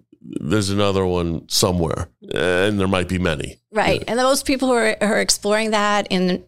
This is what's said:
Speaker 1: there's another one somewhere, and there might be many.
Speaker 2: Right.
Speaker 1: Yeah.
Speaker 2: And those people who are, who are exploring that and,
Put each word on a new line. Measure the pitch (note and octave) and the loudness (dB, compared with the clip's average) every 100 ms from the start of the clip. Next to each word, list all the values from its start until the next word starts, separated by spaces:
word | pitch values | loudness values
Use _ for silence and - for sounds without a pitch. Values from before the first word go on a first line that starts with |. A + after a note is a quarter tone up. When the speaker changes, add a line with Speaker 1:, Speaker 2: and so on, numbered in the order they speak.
| - - | -18 -20
Speaker 1:
there's | - - C#2+ G#2 F#2+ | -12 -8 0 0 0
another | G2 G2+ F#2+ F#2 | 0 0 2 0
one | F2+ E2+ E2 - | 0 0 -4 -4
somewhere, | - G#2 F2+ D#2+ - - _ - | 0 2 2 0 -2 -6 _ -8
and | - F2 F2+ G2+ G2+ | -2 0 2 2 2
there | F#2+ | 0
might | F#2+ F2+ | 0 0
be | F#2 | 0
many. | F2 - - - _ | 0 -2 -6 -12 _
Speaker 2:
Right. | G#3+ G3 - | -2 0 0
Speaker 1:
Yeah. | - | -2
Speaker 2:
And | A3+ | 0
those | B3+ C4+ | 2 2
people | - C4+ C4 | 0 0 2
who | |
are, | A#3+ A3 G#3 | 2 2 0
who | G#3 | 0
are | G#3 | 0
exploring | G3 - G#3 G#3 A3 | 0 -2 0 0 0
that | G#3+ G#3 G#3 G3+ | 0 2 0 0
and, | F#3 F3+ F3+ | 0 0 -2